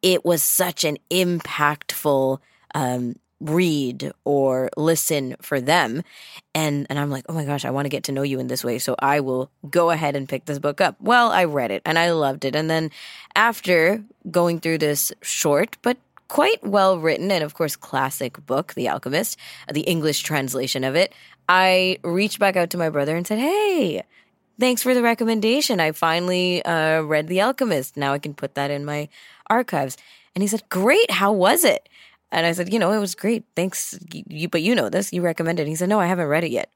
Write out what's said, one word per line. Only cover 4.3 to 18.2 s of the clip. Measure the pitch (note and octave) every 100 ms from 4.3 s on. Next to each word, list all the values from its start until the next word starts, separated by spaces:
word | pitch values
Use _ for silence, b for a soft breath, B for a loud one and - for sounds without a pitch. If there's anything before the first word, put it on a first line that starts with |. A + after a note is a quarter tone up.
| C#3+ C3+ C3 C3 -
listen | D#3 E3 - C#3+ C3 B2+
for | - C#3
them. | B2+ E3+ C3 B2 F3 B B B _
And, | D#3 D#3 C#3+ C#3
and | C#3+
I'm | C#3+
like, | C3+ -
"Oh |
my | E3
gosh, | C#3+ C#3+
I | B2+
wanna | C3 C#3+
get | C#3
to | -
know | C#3
you | C#3 C3
in | B2+
this | B2+
way, | B2+ A#2
so | - B2+
I | C#3 D3
will | C3+ B2+ C3 _ D3
go | E3+ E3+
ahead | D#3+ D#3
and | C#3+ C3+
pick | C3+
this | - C#3+
book | D3 C#3+
up." | F3+ -
Well, | - A#3+ A#3+
I | - F3
read | C#3+ A#2+
it | G2
and | - D#3+
I | E3+
loved | E3 C#3+ C3+
it. | C3+
And | C#3 D#3+
then | D#3+ D#3+ B B B B
after | - A3 A3+ - F3 D#3+ G#3+ G#3 _ G3
going | F3 F3 E3+
through | E3 D#3+
this | D3+ D3 - -
short | - - D#3+ C#3+ G#3 -
but | - B3 _ _ _
quite | - D#4 A#4
well | - G3+ F#3+ F#3
written | D#3+ D3+ F#3
and, | F#3+
of | D3+
course, | - D#3
classic | - - C3+ C3+ -